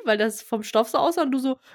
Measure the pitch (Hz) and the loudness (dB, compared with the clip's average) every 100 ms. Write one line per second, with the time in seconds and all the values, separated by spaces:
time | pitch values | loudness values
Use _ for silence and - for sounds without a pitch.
0 | 381 214 220 214 - 226 214 220 233 - | 0 2 0 -2 -6 -6 0 0 2 2
1 | 294 339 294 262 262 262 _ | 2 2 0 0 -2 -4 _